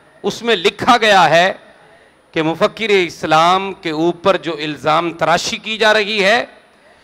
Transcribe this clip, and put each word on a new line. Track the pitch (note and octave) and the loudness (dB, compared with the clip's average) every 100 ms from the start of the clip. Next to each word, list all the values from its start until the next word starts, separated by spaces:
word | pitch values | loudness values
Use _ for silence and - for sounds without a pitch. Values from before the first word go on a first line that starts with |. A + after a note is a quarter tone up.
| _ _ | _ _
उसमें | G3 - A#3 G#3 | -8 -6 -2 0
लिखा | F3+ - - A#3+ | 0 -2 2 2
गया | A3 G3 | 4 4
है | D#3+ E3 F#3 G#3+ - _ - - _ _ _ | 4 4 2 -2 -14 _ -20 -20 _ _ _
कि | E3 | -4
मुफक्किर | D#3 E3 G3+ - G#3+ | -4 -2 -2 -2 0
इस्लाम | G3+ E3+ - E3+ D#3+ E3+ F#3+ G3 | 0 0 -6 0 2 4 2 -2
के | F#3 E3+ | -8 -6
ऊपर | D3+ E3 E3+ G3 F3+ | -2 -2 0 0 0
जो | D3 D3+ | -4 -8
इल्ज़ाम | D3+ C#3+ C#3+ D#3+ E3+ | -8 -4 0 0 -2
तराशी | D#3+ D#3 F3 - G#3+ | -4 0 0 -2 -8
की | G#3 A3 | -8 -2
जा | A3 | 2
रही | G#3+ G3+ A3 | 2 0 -2
है | F#3+ A#3 C4 - _ _ _ _ | 0 0 -2 -14 _ _ _ _